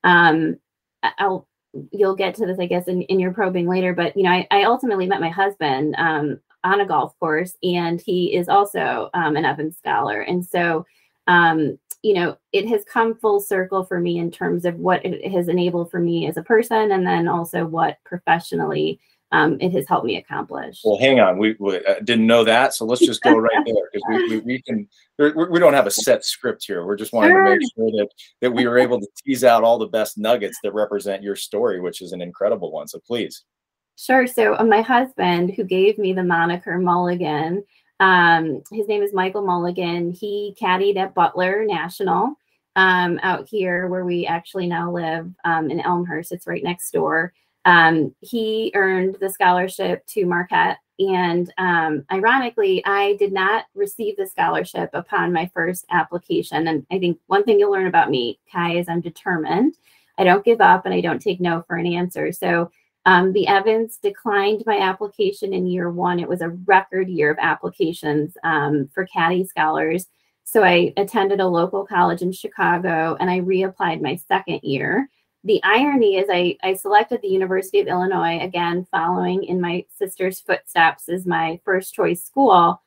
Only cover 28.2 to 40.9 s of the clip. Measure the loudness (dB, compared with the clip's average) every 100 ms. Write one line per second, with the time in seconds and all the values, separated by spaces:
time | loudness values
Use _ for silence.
28.2 | -20 _ -2 0 2 4 2 0 -4 -12
29.2 | -4 4 6 6 6 2 0 -2 -4 -4
30.2 | 0 0 0 -6 -6 -2 -2 -2 -4 -6
31.2 | -6 -8 -6 -2 -2 -2 -6 -8 -12 -10
32.2 | -12 -4 -2 -2 -6 -10 -12 -16 _ -6
33.2 | -6 -10 _ _ _ _ _ _ 0 2
34.2 | 2 0 0 2 4 2 4 0 0 -2
35.2 | 0 0 -2 -4 -2 2 2 2 -2 -2
36.2 | 0 0 0 -2 -6 -2 0 0 0 -2
37.2 | -2 -2 -4 -4 -8 _ _ _ 4 6
38.2 | 6 4 2 -6 -8 -6 -2 -2 -2 -2
39.2 | -2 -2 -2 -2 -2 -4 -4 -4 -6 -6
40.2 | -8 -6 -8 -4 -2 2 2